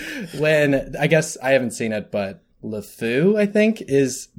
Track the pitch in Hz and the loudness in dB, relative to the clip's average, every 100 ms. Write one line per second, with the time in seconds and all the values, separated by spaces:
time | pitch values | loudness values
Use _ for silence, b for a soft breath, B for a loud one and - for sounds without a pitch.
0 | - 294 190 147 151 151 147 135 113 131 | -12 -12 -10 -2 2 4 2 0 -2 -2
1 | 156 160 160 - 135 135 120 - 117 107 | 2 2 0 -4 2 2 2 -4 -4 -4
2 | - 107 98 92 _ _ 107 107 - - | -4 -4 -4 -8 _ _ -10 -10 -10 -8
3 | 113 123 180 214 202 208 214 220 - 139 | -2 2 2 4 2 2 2 0 0 2
4 | 131 117 - | 2 -2 -12